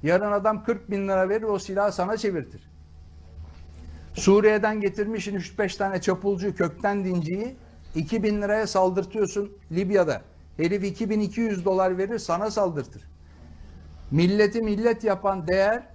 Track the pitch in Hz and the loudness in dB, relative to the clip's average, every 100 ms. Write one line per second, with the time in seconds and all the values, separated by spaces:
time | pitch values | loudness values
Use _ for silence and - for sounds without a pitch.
0 | 147 180 208 202 208 214 226 233 - 196 | 4 2 4 2 2 0 -2 -4 -2 -2
1 | 196 190 185 208 214 196 190 196 208 190 | 0 2 2 0 0 -4 -2 0 0 0
2 | 185 214 220 175 135 - - - - - | -2 0 0 -2 -6 -14 -20 -20 -20 -20
3 | - - - - - - - - - - | -20 -20 -18 -16 -16 -16 -18 -18 -16 -16
4 | - - - 202 214 214 214 214 202 190 | -12 0 6 6 6 4 2 0 -2 -2
5 | 208 220 196 196 - - 196 - 196 185 | -2 -2 -4 -6 -6 -4 -4 0 -2 0
6 | 185 185 202 190 196 180 170 151 202 202 | 0 0 0 0 -2 -2 -2 0 -2 0
7 | 185 180 156 185 233 262 - - - 156 | 0 -2 -2 -4 -4 -8 -20 -20 -8 -6
8 | 151 226 208 208 202 214 214 196 185 185 | -2 0 2 0 2 0 2 2 4 2
9 | 185 214 190 208 202 - - 165 190 202 | -2 -2 0 0 -4 -8 -6 -2 2 4
10 | 160 113 - - - - 170 202 196 185 | 4 0 -6 -20 -18 -2 0 0 -2 -4
11 | 220 214 208 - 226 196 180 190 190 180 | -2 0 0 0 -2 0 2 2 2 2
12 | 196 233 - 170 214 208 190 147 131 - | -2 -2 -2 -2 0 0 0 0 -8 -12
13 | - - - - - - - - - - | -20 -20 -20 -20 -20 -18 -18 -18 -18 -18
14 | - 139 175 208 208 226 220 208 233 226 | -2 2 4 4 4 2 0 2 2 2
15 | 220 190 196 190 165 190 196 233 240 | 0 0 0 -2 0 2 2 0 -6